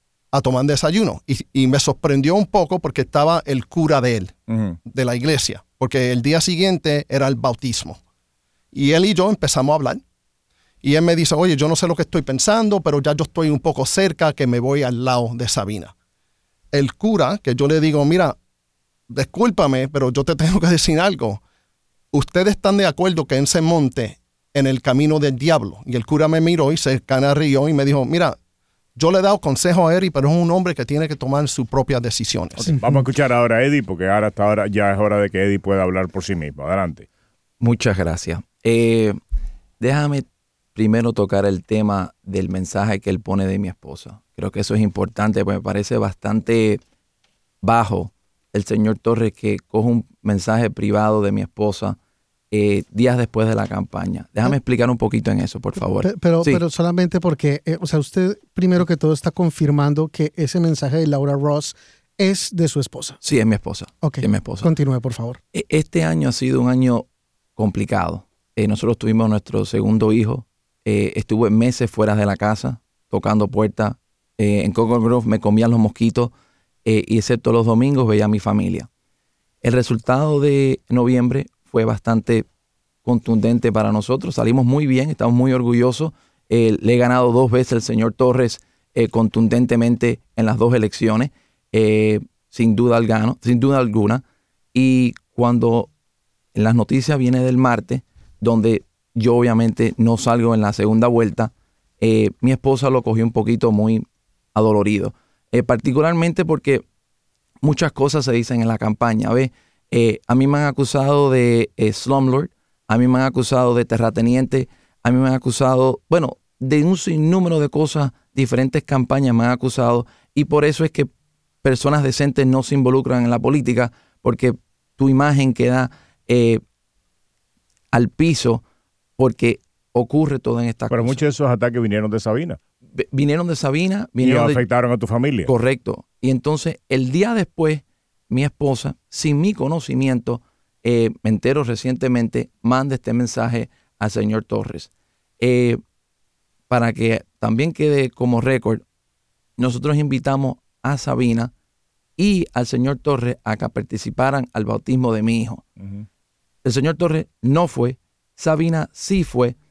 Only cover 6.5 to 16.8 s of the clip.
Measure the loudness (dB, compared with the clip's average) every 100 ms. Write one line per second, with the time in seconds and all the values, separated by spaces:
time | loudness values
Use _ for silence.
6.5 | 0 0 0 0 -2 -2 -2 0 0 -2
7.5 | -4 -6 -6 -8 -16 _ _ _ _ _
8.5 | _ _ -2 2 4 2 2 0 0 -2
9.5 | 0 0 0 -2 -6 -12 _ _ _ _
10.5 | _ _ _ 0 2 4 2 2 2 2
11.5 | 2 0 0 -2 -2 -2 -4 -4 -2 0
12.5 | 2 2 0 0 0 0 -2 -2 -2 0
13.5 | 0 -2 -2 -2 0 0 0 -2 0 0
14.5 | 0 0 -2 -2 -2 -2 0 -2 -4 -4
15.5 | -4 -4 -8 -12 _ _ _ _ _ _
16.5 | _ _ -2